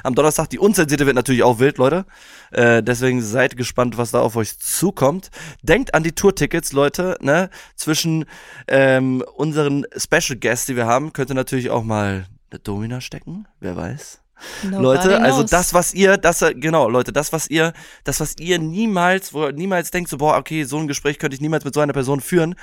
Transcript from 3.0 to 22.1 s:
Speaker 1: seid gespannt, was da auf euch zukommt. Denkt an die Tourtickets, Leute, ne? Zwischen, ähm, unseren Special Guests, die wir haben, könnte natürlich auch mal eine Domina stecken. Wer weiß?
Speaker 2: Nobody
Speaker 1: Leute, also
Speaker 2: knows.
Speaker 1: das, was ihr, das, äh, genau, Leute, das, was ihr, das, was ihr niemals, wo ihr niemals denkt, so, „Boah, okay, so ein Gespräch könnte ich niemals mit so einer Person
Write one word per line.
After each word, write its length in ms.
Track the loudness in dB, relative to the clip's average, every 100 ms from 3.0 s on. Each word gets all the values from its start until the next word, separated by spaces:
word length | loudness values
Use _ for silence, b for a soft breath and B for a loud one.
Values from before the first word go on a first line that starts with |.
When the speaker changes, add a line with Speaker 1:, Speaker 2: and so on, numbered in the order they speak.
| 0 0
Speaker 1:
seid 360 | 0 0 0 -2
gespannt, 400 | -6 -2 -2 -2
was 140 | -2
da 100 | 0
auf 160 | 0 0
euch 200 | -4 -6
zukommt. 720 | -8 -2 -2 2 0 0 -6 B B B
Denkt 320 | 0 2 2
an 100 | 0
die 100 | 0
Tourtickets, 580 | 0 2 2 0 -2 -2
Leute, 460 | 0 0 0 -4 -2
ne? 300 | 0 0 0 B B B
Zwischen, 480 | -4 -2 -2 -2 -4 B B B B
ähm, 520 | 2 4 4 2 -2 -4 -4
unseren 500 | -2 0 0 0 -4 -8
Special 420 | -2 0 0 -2
Guests, 280 | -2 -2 -2
die 100 | -2
wir 80 | 0
haben, 260 | 0 0
könnte 220 | -6 -4 -4
natürlich 360 | -2 -4 -2
auch 120 | -2
mal 420 | -2 -2 -2 -4 -8 -16 _
eine 80 | -14
Domina 400 | -10 -8 -6 -8
stecken. 480 | -12 -14 -14 -14 -14 _
Wer 160 | -10 -8
weiß? 440 | -10 -10 -16 -20 _ _ B B
Speaker 2:
Nobody 180 | -6 0
Speaker 1:
Leute, 400 | 2 4 4 4
also 160 | 4 2
Speaker 2:
knows. 100 | 2
Speaker 1:
das, 220 | 2 2 2
was 180 | 0
ihr, 240 | 4 4 6
das, 240 | 4 2
äh, 140 | 0 0
genau, 340 | 0 2 4
Leute, 240 | 2 0
das, 180 | -2 -2
was 160 | -4 -2
ihr, 260 | 0 0 -2 B B -6
das, 140 | -4
was 140 | -6 -6
ihr 180 | -2 -2
niemals, 800 | -2 -2 -2 0 2 0 -2 -4
wo 100 | -4
ihr 60 |
niemals 380 | -4 -2 -2 -2
denkt, 180 | -6 -6
so, 80 | -2
„Boah, 180 | 0 0
okay, 260 | 0 -4
so 160 | -4 -4
ein 80 | -4
Gespräch 320 | -4 -4 -4
könnte 160 | -4 -4
ich 60 |
niemals 220 | -2 -2
mit 120 | -2 0
so 40 |
einer 140 | 0
Person 280 | 0 -2